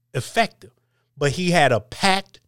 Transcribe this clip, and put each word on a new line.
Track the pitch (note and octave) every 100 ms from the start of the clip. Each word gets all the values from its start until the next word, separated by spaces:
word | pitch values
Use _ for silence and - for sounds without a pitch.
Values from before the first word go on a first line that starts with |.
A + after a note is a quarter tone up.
| _
Effective. | C3+ - A3+ G#3+ _ - _ _ _ _ -
But | C#3+
he | C#3 F3+
had | E3+ C#3
a | A2+
packed | - - G3 F#3+ - _